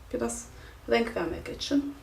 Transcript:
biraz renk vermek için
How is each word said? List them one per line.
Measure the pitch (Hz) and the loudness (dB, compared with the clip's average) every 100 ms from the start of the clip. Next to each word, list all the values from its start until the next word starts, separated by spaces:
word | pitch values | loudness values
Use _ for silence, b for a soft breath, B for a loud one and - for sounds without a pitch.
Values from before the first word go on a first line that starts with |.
| - | -6
biraz | 240 233 233 - B B B - | -2 -2 -2 -10 B B B 4
renk | 233 233 - | 4 4 0
vermek | 165 - - | -2 -2 -6
için | - - 285 285 - | -6 2 4 2 -2